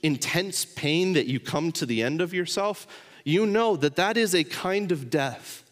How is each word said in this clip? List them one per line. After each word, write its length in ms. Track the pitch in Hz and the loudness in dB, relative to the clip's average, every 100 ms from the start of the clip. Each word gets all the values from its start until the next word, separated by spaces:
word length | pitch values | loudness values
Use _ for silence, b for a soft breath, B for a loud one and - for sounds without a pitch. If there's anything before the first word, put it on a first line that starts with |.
intense 600 | 160 135 - 170 190 180 | 0 0 0 -2 -2 -4
pain 480 | - - 147 160 185 | -6 -4 0 2 4
that 140 | 175 120 | 2 2
you 120 | 127 | -2
come 320 | - 147 165 | -2 -2 -2
to 140 | 165 | -2
the 180 | 135 113 | -2 0
end 200 | 117 156 | 0 0
of 100 | 175 | -2
yourself, 540 | 180 170 - 202 196 - B B B | -2 -4 -2 -2 -4 -12 B B B
you 200 | - 170 | 0 2
know 320 | 220 208 233 180 | 4 4 4 2
that 200 | 147 143 | 2 2
that 200 | 185 226 | 2 2
is 180 | 220 | 2
a 100 | 175 | 2
kind 460 | 151 - 185 196 202 | 0 -4 -2 -2 0
of 200 | 165 127 | -2 0
death. 520 | 151 139 117 - - - | 0 0 -4 -16 -18 -20